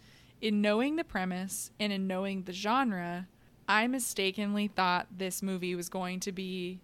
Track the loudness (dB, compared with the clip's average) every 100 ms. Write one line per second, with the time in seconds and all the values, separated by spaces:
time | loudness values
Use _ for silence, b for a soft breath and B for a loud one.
0 | B B B B 2 4 4 4 4 0
1 | -2 -2 -2 -2 -4 -6 -8 -4 -2 0
2 | 0 0 -2 -4 -6 -4 0 2 2 0
3 | -2 -6 -8 -16 b -8 2 4 4 0
4 | -2 0 0 2 0 0 0 2 4 4
5 | 0 -4 -4 -2 -2 -2 -2 -4 -4 -4
6 | -4 -4 -6 -6 -4 -4 -6 -8